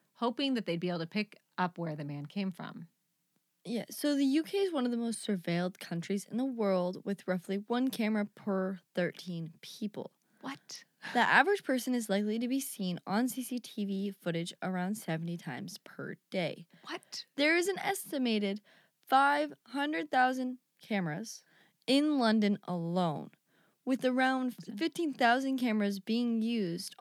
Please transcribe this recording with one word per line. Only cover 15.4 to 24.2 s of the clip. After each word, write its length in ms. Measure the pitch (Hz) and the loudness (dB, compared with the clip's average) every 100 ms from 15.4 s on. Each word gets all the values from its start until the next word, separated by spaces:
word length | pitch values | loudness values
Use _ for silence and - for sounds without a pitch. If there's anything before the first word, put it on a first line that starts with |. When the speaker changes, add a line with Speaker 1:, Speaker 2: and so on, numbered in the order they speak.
| - 127 170 - | -8 -8 -10 -12
Speaker 2:
per 340 | - - 135 - _ | -16 -12 -10 -12 _
day. 380 | 190 156 - 170 _ - | -4 -2 -6 -14 _ -12
Speaker 1:
What? 380 | 339 - - - - | -12 -10 -14 -10 0
Speaker 2:
There 220 | 294 339 | 4 4
is 100 | 359 | 2
an 120 | 370 | -2
estimated 840 | 359 392 - 285 247 214 202 202 - _ _ _ - | -2 -4 -4 -2 2 2 0 -2 -8 _ _ _ 2
five 460 | 262 277 294 302 - - | 4 6 4 0 -6 -8
hundred 420 | 269 294 320 302 | -2 -2 -2 0
thousand 480 | 262 254 262 254 254 _ _ | 4 4 2 -4 -8 _ _
cameras 640 | - 202 170 165 226 - _ _ _ _ - | -4 -2 0 -4 -8 -14 _ _ _ _ 2
in 320 | 277 302 277 | 4 4 4
London 380 | 226 220 208 196 - | 4 6 4 2 -2
alone, 640 | 180 165 180 170 151 - - _ _ _ _ 240 | -4 0 2 2 0 -6 -16 _ _ _ _ -2
with 180 | 262 | 0
around 520 | 254 254 | 2 4